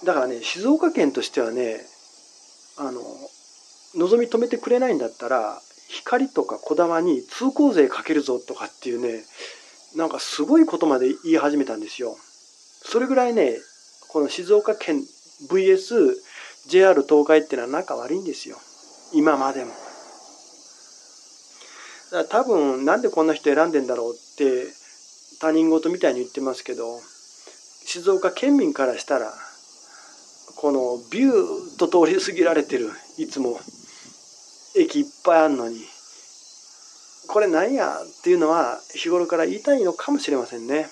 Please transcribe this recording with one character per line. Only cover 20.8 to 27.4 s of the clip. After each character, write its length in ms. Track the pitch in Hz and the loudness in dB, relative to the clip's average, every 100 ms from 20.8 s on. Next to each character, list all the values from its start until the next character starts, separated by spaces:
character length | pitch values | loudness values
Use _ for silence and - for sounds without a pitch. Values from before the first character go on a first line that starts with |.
| - - - - - - - - - - - - - | -20 -20 -20 -20 -20 -20 -20 -20 -20 -20 -20 -20 -8
だ 140 | 180 | -4
か 120 | 160 214 | 0 0
ら 40 | |
多 20 | |
分、 400 | 254 196 147 131 | 2 2 2 2
な 120 | 135 202 | 2 2
ん 60 | |
で 60 | - | 2
こ 140 | - | 2
ん 40 | 160 | 2
な 80 | |
人 200 | 147 151 | 2 2
選 140 | 143 170 | 2 2
ん 40 | |
で 80 | 156 | 2
ん 60 | 127 | -2
だ 80 | |
ろ 160 | 120 117 | -4 -4
う 40 | |
っ 220 | 117 - - | -8 -16 -2
て、 300 | 139 127 113 107 - - - - - 151 | 0 0 -4 -14 -20 -20 -20 -20 -20 -6
他 120 | 160 | 0
人 180 | 160 160 | 2 2
事 180 | 160 165 | 2 0
み 80 | 175 | 0
た 120 | 175 | 0
い 40 | |
に 60 | 123 | -2
言 80 | 127 | -6
っ 20 | |
て 100 | - | -6
ま 140 | 135 | -6
す 100 | 127 | -6
け 100 | - | -10
ど、 260 | 117 117 120 117 - - - | -8 -8 -10 -18 -20 -20 -20